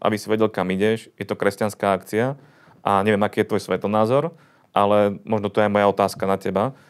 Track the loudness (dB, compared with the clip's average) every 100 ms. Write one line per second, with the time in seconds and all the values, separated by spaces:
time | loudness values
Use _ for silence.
0 | -2 -2 -2 0 0 0 -2 0 0 -2
1 | -6 -12 -8 -2 -2 0 -4 -2 0 0
2 | -2 -2 -2 -4 -14 _ _ _ 0 2
3 | 2 2 0 0 -2 -2 -2 -4 0 0
4 | 2 2 -2 -8 _ _ _ 0 2 4
5 | 2 -2 -4 -4 -2 0 2 4 2 2
6 | 0 -2 -4 -2 -2 -2 -2 -4 _